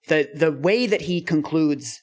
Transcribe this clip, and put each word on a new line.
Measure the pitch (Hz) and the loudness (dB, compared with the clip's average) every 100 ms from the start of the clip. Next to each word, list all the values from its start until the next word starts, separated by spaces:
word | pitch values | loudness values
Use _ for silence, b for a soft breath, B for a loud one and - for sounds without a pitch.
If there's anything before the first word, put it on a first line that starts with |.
| - | -2
the, | 156 147 | 0 0
the | 151 160 | 0 0
way | 135 165 226 240 | 2 0 2 2
that | 196 | 0
he | 160 175 | 0 -4
concludes | - 151 - 160 156 139 120 - | 0 -2 0 0 2 0 -4 -8